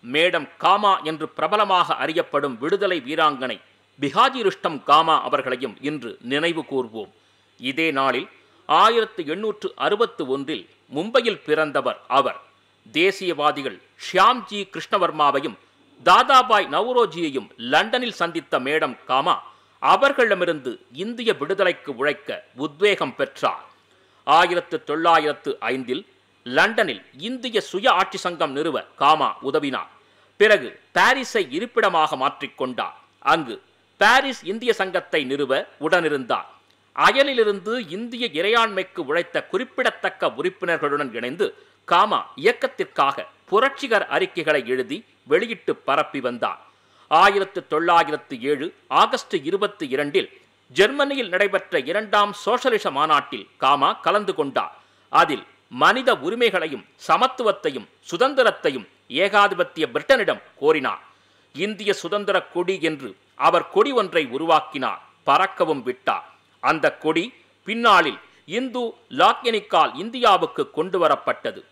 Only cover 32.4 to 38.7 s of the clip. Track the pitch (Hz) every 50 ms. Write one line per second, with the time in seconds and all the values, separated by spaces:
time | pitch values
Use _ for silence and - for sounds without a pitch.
32.4 | 143 135 - - 139 127 127 113 107 82 - - _ _ _ _ - - 156 170
33.4 | 156 120 110 - _ _ _ _ _ _ _ _ 196 208 240 262 277 277 254 -
34.4 | - - 196 226 226 233 220 - 196 190 180 180 185 - - 160 143 127 135 139
35.4 | 143 127 131 143 208 - - _ 143 160 185 180 170 156 147 139 131 113 127 101
36.4 | - - - _ _ _ _ _ _ _ _ - - 247 247 269 277 285 269 240
37.4 | 226 208 202 196 170 208 226 254 233 156 160 196 233 240 233 233 247 233 143 151
38.4 | 175 202 226 240 226 220